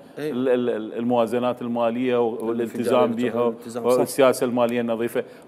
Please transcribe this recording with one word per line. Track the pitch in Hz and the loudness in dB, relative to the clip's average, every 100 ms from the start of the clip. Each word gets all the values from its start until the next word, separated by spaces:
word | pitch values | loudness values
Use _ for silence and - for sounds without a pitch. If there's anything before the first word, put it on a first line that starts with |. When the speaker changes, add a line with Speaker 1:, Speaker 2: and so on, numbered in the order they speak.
| - - | -16 -10
Speaker 1:
إيه. | 151 | -6
Speaker 2:
ال-، | 120 131 | -2 0
ال-, | 123 123 | 2 2
ال-، | 110 110 117 | -2 -6 -4
الموازنات | 120 123 110 120 123 120 | 0 2 2 0 -2 -4
المالية | 120 120 117 117 127 120 | -4 0 0 0 0 2
و-، | 117 113 110 | 0 -2 -4
والالتزام | 117 113 120 120 123 | -2 -4 -2 2 4
Speaker 1:
الانفجار | 123 113 123 | 2 0 -2
Speaker 2:
بها | 113 | 0
Speaker 1:
والالتزام، | 120 113 120 117 117 | -2 -2 -10 -4 2
صح. | 127 | 2
Speaker 2:
والسياسة | 127 - 131 120 127 | 2 4 4 4 0
المالية | 123 117 120 | 0 0 0
النظيفة. | 117 113 117 123 - - | -2 -2 -2 -4 -6 -12